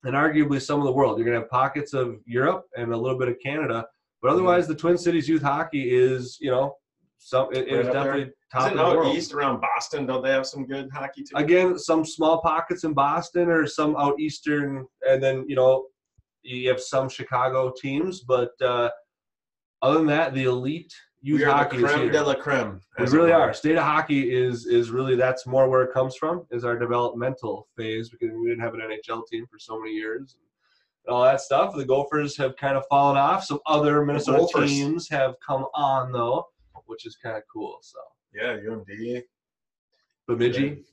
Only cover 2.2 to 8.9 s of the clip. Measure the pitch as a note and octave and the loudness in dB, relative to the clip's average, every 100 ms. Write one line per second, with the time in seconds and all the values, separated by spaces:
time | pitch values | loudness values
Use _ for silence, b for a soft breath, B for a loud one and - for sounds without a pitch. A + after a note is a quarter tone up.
2.2 | A#2+ A#2+ C#3+ F#3 - B2+ A#2 A#2 B2+ B2+ | -4 0 0 0 -6 -8 -4 -4 -2 -2
3.2 | B2+ A#2+ C3+ D3+ D3 A#2 A2+ _ _ _ | -2 -4 -6 -6 -4 -4 -6 _ _ _
4.2 | B2 E3 F3+ F3 D#3 D3+ E3 F3 F3 E3+ | 2 2 4 4 2 -2 2 2 2 0
5.2 | C3+ D#3+ C#3 D3 D#3+ C#3+ B2+ B2 B2+ B2+ | 2 0 2 -2 -2 -4 2 4 4 2
6.2 | B2 - D3 B2+ C#3 - _ _ _ _ | -6 -8 -2 0 0 -4 _ _ _ _
7.2 | - B2+ C3 C3 C3 C3+ B2 C3+ C#3 C#3+ | -2 0 0 -2 -2 0 0 0 0 -2
8.2 | C3 - _ B2+ C3+ C#3 E3 | -4 -12 _ -2 0 2 2